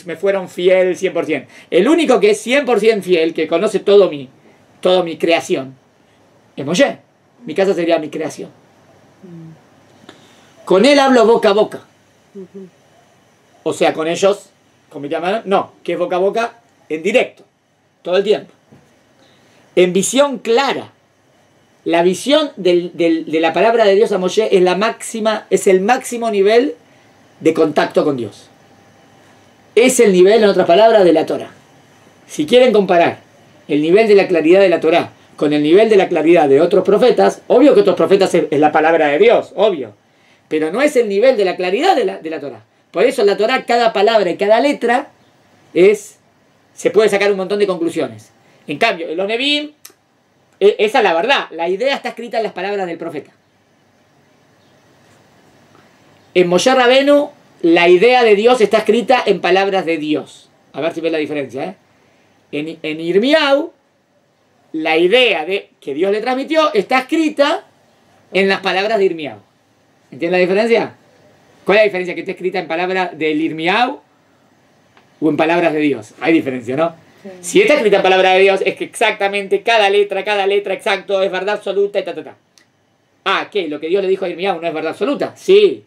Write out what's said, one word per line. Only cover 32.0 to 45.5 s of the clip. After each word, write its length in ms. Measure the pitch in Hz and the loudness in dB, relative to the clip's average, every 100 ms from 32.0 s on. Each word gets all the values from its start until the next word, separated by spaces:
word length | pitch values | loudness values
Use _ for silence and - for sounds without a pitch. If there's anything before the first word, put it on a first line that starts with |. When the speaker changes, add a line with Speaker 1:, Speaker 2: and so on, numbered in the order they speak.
| _ _ - | _ _ -14
Speaker 1:
Si 180 | - 151 | -8 2
quieren 260 | 247 254 | 4 4
comparar 460 | 214 190 175 151 - _ _ _ _ - | 2 2 2 2 -2 _ _ _ _ -4
el 140 | 147 | -2
nivel 260 | 156 196 220 | 2 2 4
de 80 | 202 | 4
la 100 | 185 | 4
claridad 340 | 170 156 190 | 0 4 4
de 80 | 190 | 4
la 120 | 160 | 2
Torah 320 | 156 165 117 _ _ - | 2 0 -2 _ _ -6
con 160 | 151 | -2
el 100 | 147 | 0
nivel 260 | 147 185 226 | 2 4 4
de 80 | 202 | 4
la 120 | 175 | 2
claridad 400 | 170 151 170 147 | 0 2 4 4
de 120 | 139 | 4
otros 220 | 170 - | 4 0
profetas, 600 | - 202 247 196 196 - - | 2 2 4 4 0 0 0
obvio 280 | 226 277 | 4 6
que 60 | 196 | 4
otros 120 | 196 - | 2 2
profetas 380 | 165 190 180 | 2 2 2
es, 100 | 175 151 | 0 0
es 80 | 147 | 0
la 140 | 151 | 0
palabra 360 | 156 156 165 151 | 2 2 2 2
de 100 | 147 | 4
Dios, 340 | 226 220 - | 4 4 0
obvio. 380 | - 208 160 113 - _ _ _ _ - | -2 0 -2 -8 -16 _ _ _ _ -6
Pero 240 | 156 156 | -4 -2
no 80 | 208 | -2
es 160 | 294 262 | 0 0
el 120 | 220 | 0
nivel 280 | 196 262 226 | 0 2 2
de 80 | |
la 120 | 185 175 | 0 -2
claridad 380 | 180 214 370 | -4 -2 0
de 100 | 320 | 0
la, 140 | 190 190 | -2 -6
de 120 | 156 | -12
la 100 | 156 | -12
Torah. 240 | 139 113 _ _ _ | -12 -16 _ _ _
Por 140 | 170 | -2
eso 180 | 247 262 | 0 2
la 120 | 202 190 | 0 2
Torah, 280 | 220 254 | 0 -2
cada 280 | - 233 226 | 0 0 0
palabra 380 | 202 208 220 180 | 2 2 2 0
y 60 | 160 | -2
cada 220 | 202 226 | 0 2
letra 480 | 285 262 233 247 302 _ _ _ _ | 2 -2 -2 -2 -4 _ _ _ _